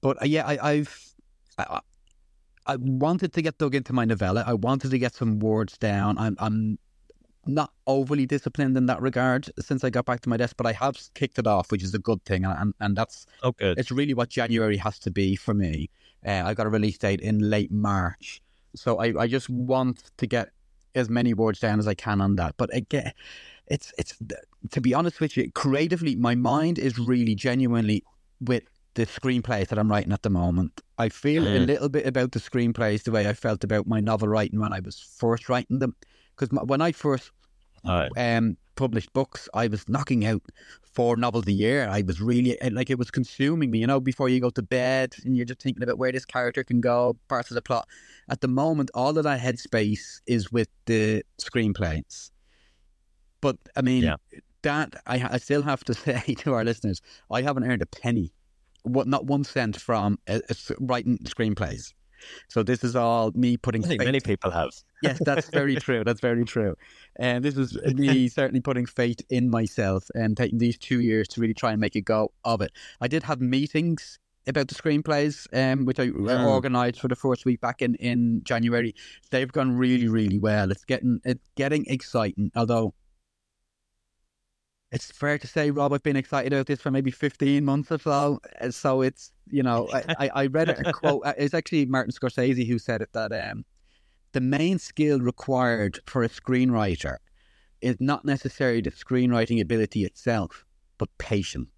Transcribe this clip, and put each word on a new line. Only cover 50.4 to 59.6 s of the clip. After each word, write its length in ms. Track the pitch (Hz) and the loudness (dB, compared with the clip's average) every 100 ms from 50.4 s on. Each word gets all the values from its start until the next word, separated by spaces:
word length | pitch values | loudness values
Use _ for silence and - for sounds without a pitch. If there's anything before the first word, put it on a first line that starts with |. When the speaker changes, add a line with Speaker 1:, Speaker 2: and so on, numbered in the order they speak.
| 95 | 0
Speaker 1:
with 180 | 117 110 _ - | 0 -2 _ 0
the 360 | 113 107 107 - _ | 2 2 0 -2 _
screenplays. 920 | - 127 110 95 90 78 69 - - _ _ _ _ _ _ _ _ _ _ _ | -6 0 0 2 0 -2 -6 -14 -20 _ _ _ _ _ _ _ _ _ _ _
But, 160 | 143 127 - - | -2 -2 -6 -2
I 60 | |
mean, 220 | 127 127 | 2 4
Speaker 2:
Yeah. 120 | 80 76 _ - _ _ | 2 0 _ -20 _ _
Speaker 1:
that, 340 | 151 147 156 - - | -4 -2 -4 -8 -4
I, 280 | 127 123 | -4 -2
I 20 | 123 | -4
still 240 | - 143 | 0 0
have 220 | 143 135 | 0 -2
to 100 | - | -2
<laughs> 100 | 117 - | -4 -2
say 140 | 123 - 123 | -4 -2 -4
to 160 | - | 0
our 100 | 127 | 0
listeners, 360 | 113 117 107 92 _ - _ | 0 -2 -2 -4 _ -20 _
I 120 | 113 | -2
haven't 220 | 135 135 | 0 0
earned 180 | 120 123 | 0 0
a 40 | - | -2
penny, 460 | - 117 117 82 _ _ _ _ _ | -6 -2 0 -2 _ _ _ _ _
what, 240 | - 127 127 | -2 0 2
not 200 | 135 131 | -2 0
one 180 | 143 | -2
cent 360 | 143 - | 0 -2